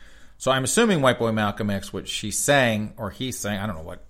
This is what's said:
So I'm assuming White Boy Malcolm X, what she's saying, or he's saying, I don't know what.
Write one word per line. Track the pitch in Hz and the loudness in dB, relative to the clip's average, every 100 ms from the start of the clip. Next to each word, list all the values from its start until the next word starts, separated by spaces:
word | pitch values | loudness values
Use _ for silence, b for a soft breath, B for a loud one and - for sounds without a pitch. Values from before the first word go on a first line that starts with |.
| b b b b | b b b b
So | 127 | 0
I'm | 131 127 | 2 2
assuming | - 233 175 | 4 4 6
White | 131 120 | 4 4
Boy | 117 | 2
Malcolm | 110 104 - 104 | 2 0 0 -2
X, | 98 - | -2 -4
what | 95 - | -10 -8
she's | - 107 - | -8 -6 -2
saying, | - 143 123 107 107 - | 2 4 4 2 -4 -8
or | 104 | -10
he's | - 127 120 | -6 -8 -6
saying, | 101 104 | -4 -4
I | 107 | -4
don't | 80 | -6
know | |
what. | 82 87 | -10 -14